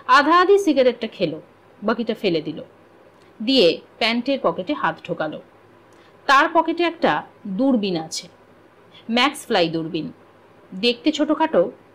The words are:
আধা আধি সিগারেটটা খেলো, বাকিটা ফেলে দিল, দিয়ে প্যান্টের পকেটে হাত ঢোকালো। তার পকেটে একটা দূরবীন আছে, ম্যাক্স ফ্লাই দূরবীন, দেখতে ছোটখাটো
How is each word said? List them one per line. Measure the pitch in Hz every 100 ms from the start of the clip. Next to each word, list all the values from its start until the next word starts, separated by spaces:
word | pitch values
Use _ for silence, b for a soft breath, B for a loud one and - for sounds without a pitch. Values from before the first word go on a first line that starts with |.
| B
আধা | 262 285 349
আধি | 370 403
সিগারেটটা | 359 269 254 233 220
খেলো, | - 165 156 - _ _ -
বাকিটা | 208 233 233
ফেলে | 214 202 165
দিল, | 156 - - _ _ _ - _ b -
দিয়ে | 220 269 170 - - -
প্যান্টের | 226 240 254 269
পকেটে | 175 165 185
হাত | 294 170 160 -
ঢোকালো। | 165 156 151 - _ _ - _ b b b -
তার | 269 311
পকেটে | 330 330 339
একটা | 339 339 220 151 - - 208
দূরবীন | 190 269 247 196 165
আছে, | 160 - 175 _ _ _ _ _ _ B B
ম্যাক্স | 233 277 294 -
ফ্লাই | 208 165
দূরবীন, | 160 165 170 - - - _ _ _ - 185
দেখতে | 233 240 311
ছোটখাটো | 302 294 294 320 208 - - _